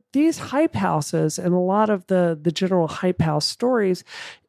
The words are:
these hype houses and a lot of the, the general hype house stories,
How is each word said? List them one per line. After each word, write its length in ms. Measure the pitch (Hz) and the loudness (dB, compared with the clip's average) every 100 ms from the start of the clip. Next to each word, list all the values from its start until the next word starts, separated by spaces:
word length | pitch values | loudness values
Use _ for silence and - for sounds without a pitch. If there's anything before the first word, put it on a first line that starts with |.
| _ | _
these 240 | 269 320 - | 0 0 0
hype 360 | - 269 320 | -4 0 0
houses 640 | 202 185 156 - 165 156 - | 0 0 0 -2 0 0 -2
and 140 | 180 | 0
a 60 | 180 | 0
lot 320 | 180 208 214 | 2 2 2
of 160 | 202 - | 0 0
the, 320 | 185 175 156 | 2 2 0
the 100 | 160 | -2
general 380 | 160 185 185 160 | -2 0 2 0
hype 320 | - 185 180 | 0 -2 0
house 240 | 160 151 | 0 0
stories, 600 | - - 247 240 190 180 - - - - | -2 -2 0 2 0 -2 -6 -18 -18 -20